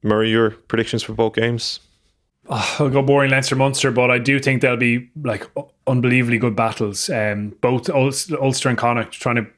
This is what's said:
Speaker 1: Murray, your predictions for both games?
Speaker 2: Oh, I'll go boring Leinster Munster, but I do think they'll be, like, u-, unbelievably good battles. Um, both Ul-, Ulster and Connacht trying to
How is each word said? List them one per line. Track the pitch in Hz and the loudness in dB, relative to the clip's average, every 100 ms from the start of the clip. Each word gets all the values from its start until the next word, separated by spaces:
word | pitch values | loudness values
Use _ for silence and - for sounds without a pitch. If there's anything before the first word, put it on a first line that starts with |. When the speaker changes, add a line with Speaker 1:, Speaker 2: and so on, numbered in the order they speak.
Speaker 1:
Murray, | 104 107 110 | 0 2 2
your | 113 113 | 4 2
predictions | 107 _ - 123 120 | -2 _ -2 0 -4
for | - | -6
both | 110 113 | -2 -2
games? | 110 113 117 - - _ _ _ _ _ _ - | 0 0 -2 -6 -10 _ _ _ _ _ _ -8
Speaker 2:
Oh, | 113 101 - | -6 -4 -2
I'll | 147 | 0
go | 135 | 2
boring | 135 143 135 | 4 4 4
Leinster | 135 131 131 | 2 0 0
Munster, | 135 131 139 | 0 2 0
but | 120 123 | 2 2
I | 127 | 2
do | 120 139 | 2 0
think | 135 131 | 2 2
they'll | 131 120 | 2 2
be, | 120 120 123 156 | 0 0 -4 -10
like, | 135 104 - - | -6 -6 -8 -12
u-, | - _ - | -12 _ -2
unbelievably | 127 123 127 120 120 | 0 2 2 2 0
good | 120 107 | 0 0
battles. | 113 110 107 98 - | -2 -2 -4 -4 -4
Um, | 131 104 104 104 - | -2 -2 -2 -6 -2
both | 123 123 120 | 0 0 0
Ul-, | 147 135 135 - 147 | 0 0 -2 -6 -2
Ulster | 135 131 135 | -2 0 -2
and | 120 | 0
Connacht | 120 120 110 | 0 0 -4
trying | - 127 120 | -4 -2 -2
to | 104 | -4